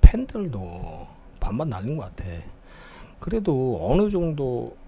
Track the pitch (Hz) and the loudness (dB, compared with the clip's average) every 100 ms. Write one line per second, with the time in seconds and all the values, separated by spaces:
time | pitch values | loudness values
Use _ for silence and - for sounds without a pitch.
0 | - 226 262 226 190 107 90 85 - 80 | 12 10 -6 -6 -6 -6 -10 -12 -12 -12
1 | 82 - - - - 110 156 98 104 151 | -16 -20 -20 -4 -2 0 -2 -4 -4 -6
2 | 92 - 90 85 - - - - - - | -8 -10 -8 -8 -12 -16 -20 -20 -20 -20
3 | - - - 220 196 139 131 101 85 147 | -20 -12 -4 -2 0 0 0 -2 2 2
4 | 208 196 170 151 135 123 117 - | 2 0 -2 -4 -4 -4 -8 -12